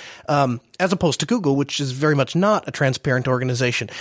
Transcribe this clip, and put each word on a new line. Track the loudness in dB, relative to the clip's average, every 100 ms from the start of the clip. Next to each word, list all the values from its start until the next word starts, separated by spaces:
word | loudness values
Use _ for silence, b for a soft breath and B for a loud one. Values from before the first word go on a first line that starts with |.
| B B -2
um, | 2 2 0 -8 -4
as | 0
opposed | 2 0 0
to | 0
Google, | 0 2 0
which | 0 -4
is | -6
very | 0 2 2
much | 2 2
not | 2 2 -2
a |
transparent | -2 0 0 0 0 0
organization. | 0 0 0 0 -2 -6 B